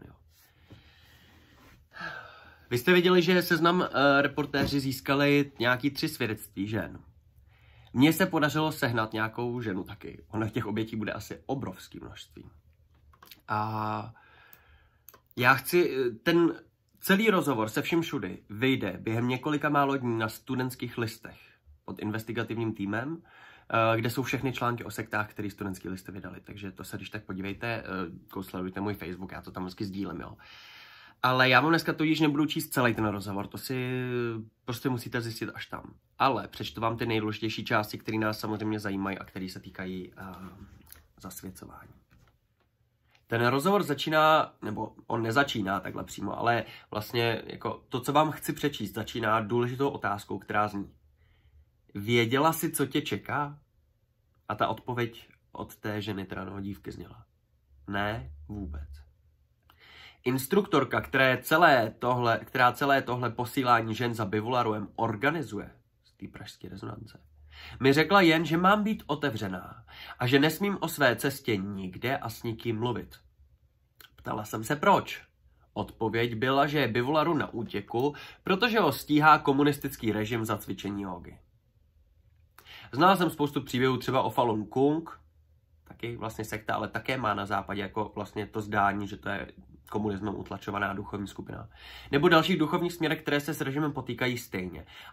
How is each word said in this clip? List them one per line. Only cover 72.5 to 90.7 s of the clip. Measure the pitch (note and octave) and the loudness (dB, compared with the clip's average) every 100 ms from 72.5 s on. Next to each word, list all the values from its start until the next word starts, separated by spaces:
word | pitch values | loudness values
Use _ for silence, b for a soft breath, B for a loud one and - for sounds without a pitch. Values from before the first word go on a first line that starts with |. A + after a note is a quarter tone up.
| A2 A#2 A2 | -6 -4 -2
mluvit. | B2 G#2+ - - _ _ _ _ _ _ _ _ - _ | -2 -4 -8 -18 _ _ _ _ _ _ _ _ -20 _
Ptala | - A#2+ G#2+ | -8 -8 -6
jsem | A2 | -8
se, | A2 D3 | -4 2
proč. | G3+ D#3 - - - _ _ _ _ | 4 4 2 -12 -16 _ _ _ _
Odpověď | G#2+ G2 - A2 A2+ A#2+ A2+ | -8 -8 -2 -2 0 0 0
byla, | C3 C#3 D3 | 2 4 4
že | D3 | 2
je | B2+ | 2
Bivolaru | A2 B2 D#3 D3+ | 0 2 2 2
na | D3+ F#2 | 2 -2
útěku, | A2+ F#3+ G2+ - A#2 C#3+ B B B | -6 -6 -6 -4 0 0 B B B
protože | - F#3+ A#3+ A3 | -2 2 2 4
ho | E3 | 2
stíhá | A#2+ - D3 D3+ D3+ | 0 2 6 8 8
komunistický | D3+ C#3 D3 D3 C#3 - A2 | 6 4 4 2 -4 -4 -2
režim | G#2 G#2+ A#2 A2 | 0 0 -2 -2
za | G#2 | -2
cvičení | - G2 G2 G2+ | -4 -8 -6 -6
jógy. | G2 F2 - - _ _ _ _ _ _ _ _ _ _ _ _ B B B | -6 -8 -14 -20 _ _ _ _ _ _ _ _ _ _ _ _ B B B
Znala | B2+ F3+ F#3 | 4 6 6
jsem | E3+ | 2
spoustu | - D3 D3 | 2 -2 -2
příběhů | B2 B2 C3 B2+ | -2 2 2 2
třeba | - B2+ | 0 0
o | - | 0
Falun | B2 A#2+ G#2+ | 2 2 0
Gong, | G2+ C3 C#3+ D#3+ E3 - _ _ _ _ _ _ | -2 2 4 2 -4 -16 _ _ _ _ _ _
taky | _ - A#2+ A#2 | _ -12 -10 -8
vlastně | A2 A2 A2 | -8 -8 -8
sekta, | G#2+ - G#2 | -8 -4 -4
ale | G#2 | -2
také | A2 - B2+ | -6 -4 -2
má | A2 | 0
na | G2+ G2+ | 0 0
západě | G2 F#2+ G2+ | -2 -2 -6
jako | F#2+ A2 G#2 G#2+ | -6 -4 -6 -6
vlastně | G2+ G#2+ G2+ | -8 -6 -6
to | A2 | -6
zdání, | G#2 G#2 G2+ G2 G2+ | -2 2 2 2 -6
že | G2 | -8
to | F#2+ | -6
je | G2+ B1+ - - - - | -6 -8 -14 -20 -20 -6
komunismem | G#2+ G#2+ G2 G#2 F#2+ | -2 -2 -2 -4 -6
utlačovaná | F#2+ G2 - | -8 -8 -6